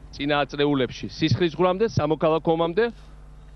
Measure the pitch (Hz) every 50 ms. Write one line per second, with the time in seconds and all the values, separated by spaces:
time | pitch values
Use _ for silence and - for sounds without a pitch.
0 | - - - - 139 143 147 143 143 - - 147 143 147 143 135 127 113 - -
1 | 120 - - - 156 151 - - 180 170 151 151 180 180 185 190 226 226 - -
2 | 151 151 156 147 170 156 160 160 - 165 160 165 170 170 170 196 233 240 226 -
3 | - - - - - - - - - - -